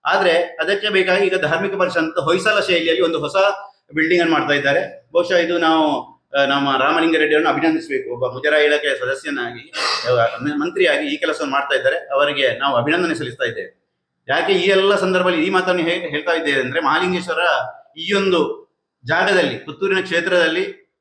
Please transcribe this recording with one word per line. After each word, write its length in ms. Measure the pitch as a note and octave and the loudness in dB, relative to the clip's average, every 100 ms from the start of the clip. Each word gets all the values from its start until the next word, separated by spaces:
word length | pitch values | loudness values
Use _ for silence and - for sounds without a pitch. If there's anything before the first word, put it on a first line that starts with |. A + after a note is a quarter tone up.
ಆದ್ರೆ 280 | C#3+ F#3+ F3+ | 0 2 2
ಅದಕ್ಕೆ 560 | E3 E3+ - E3 G3+ G#3 | 2 0 -4 -4 -2 0
ಬೇಕಾಗಿ 380 | G3 F#3 F#3 F#3+ | 0 2 2 2
ಈಗ 140 | F3+ | 0
ಧಾರ್ಮಿಕ 340 | D3 E3 G3 | 0 -2 -2
ಪರಿಷತ್ 240 | F#3+ F3+ F3 | -2 -2 0
ಅಂತ 200 | D#3+ F3 | -2 -2
ಹೊಯ್ಸಳ 420 | D3 F3+ G#3+ G#3 | 0 0 2 0
ಶೈಲಿಯಲ್ಲಿ 420 | F3+ E3+ E3 E3+ | 2 0 2 2
ಒಂದು 160 | E3+ D#3+ | 2 0
ಹೊಸ 160 | - F#3+ G3 G3 - _ _ | -2 2 2 0 -12 _ _
ಬಿಲ್ಡಿಂಗ್ 280 | D3+ D#3+ F3+ | -4 2 2
ಅನ್ನು 120 | E3 | 4
ಮಾಡ್ತಾ 200 | D#3 C3+ | 2 2
ಇದ್ದಾರೆ. 560 | C#3+ C#3 C#3 - - _ | 0 2 0 -2 -12 _
ಬಹುಶಃ 220 | E3+ F3 | -2 2
ಇದು 240 | F3+ E3+ E3+ | 0 2 2
ನಾವು, 560 | D#3+ D#3+ D3+ C3 - - _ C#3 | 2 4 2 0 -6 -20 _ 0
ಆ, 60 | |
ನಮ್ಮ 340 | C#3 C#3 C#3 C3+ | 2 2 2 2
ರಾಮಲಿಂಗ 380 | C#3 E3 E3 D#3+ | 2 2 2 2
ರೆಡ್ಡಿ 180 | D3+ | 2
ಅವರನ್ನು 240 | D3+ F3 E3 | 2 2 2
ಅಭಿನಂದಿಸಬೇಕು. 540 | D#3+ D#3 - C3+ - | 0 0 -2 -6 -4
ಒಬ್ಬ 220 | A#2+ B2+ | -4 -4
ಮುಜರಾ 240 | B2+ D3+ D3+ | -2 0 2
ಇಲಾಖೆಯ 320 | D3 D3 D3 | 4 2 0
ಸದಸ್ಯನಾಗಿ, 840 | B2+ B2+ C3+ D#3 C#3 A#2+ A#2 G#2 - - - A#2+ | -4 -4 -4 -6 -6 -8 -10 -14 -6 -4 -4 0
ಆ, 280 | B2 A2+ A#2 C#3 D3 | 2 2 0 -6 -4
ಮಂತ್ರಿಯಾಗಿ 580 | E3 F#3 F3 C#3+ D3 | -4 0 2 2 -2
ಈ 20 | D3 | -4
ಕೆಲಸವನ್ನು 360 | E3 D3+ D3 | -4 -4 -2
ಮಾಡ್ತಾ 240 | C3+ C#3 C3+ | -2 0 0
ಇದ್ದಾರೆ. 200 | C3 D#3+ | 0 -2
ಅವರಿಗೆ 600 | - C#3 C#3+ C#3 C3 C3 | -2 0 0 0 -2 0
ನಾವು 180 | C#3 C3 | 0 0
ಅಭಿನಂದನೆ 380 | C#3+ E3+ E3+ | 0 0 0
ಸಲ್ಲಿಸ್ತಾ 300 | C#3+ B2+ A#2+ | -4 -8 -6
ಇದ್ದೇವೆ. 400 | A#2+ G#2 F#2 _ _ _ _ _ - | -6 -6 -12 _ _ _ _ _ -4
ಯಾಕೆ 240 | D3 F3 | -2 2
ಈ 160 | F#3 F#3 | 2 4
ಎಲ್ಲ 280 | G3 G3 G3+ | 4 4 2
ಸಂದರ್ಭದಲ್ಲಿ 500 | F#3 F#3 F3+ E3+ E3+ | 2 2 2 2 0
ಈ 40 | |
ಮಾತನ್ನು 320 | F3+ F3+ F3+ | 0 0 0
ಹೇ-, 260 | E3 F3 E3+ | 0 -2 -4
ಹೇಳ್ತಾ 220 | D3 E3 | -4 -2
ಇದ್ದೇವೆ 280 | E3 D3 C#3 | 0 0 0
ಅಂದ್ರೆ 200 | B2+ D3 | -2 -2
ಮಹಾಲಿಂಗೇಶ್ವರ 600 | D3 D#3 F#3 F3+ F3 D#3+ F3 C#3+ - - - D#3+ | 0 0 0 -2 -4 -2 0 0 -4 -12 -20 -12
ಈ 140 | E3+ | -2
ಒಂದು 580 | G3+ F#3+ F3 - - - _ _ _ | 0 2 2 0 -4 -16 _ _ _
ಜಾಗದಲ್ಲಿ, 520 | B2 E3 G3+ F#3 D3 A#2+ | -4 0 2 2 0 -4
ಪುತ್ತೂರಿನ 440 | - D3 F#3+ F#3+ | -12 -6 -2 -2
ಕ್ಷೇತ್ರದಲ್ಲಿ 920 | - E3+ F3 F3+ E3 E3+ G3 - _ _ | 0 -2 2 2 2 0 -4 -10 _ _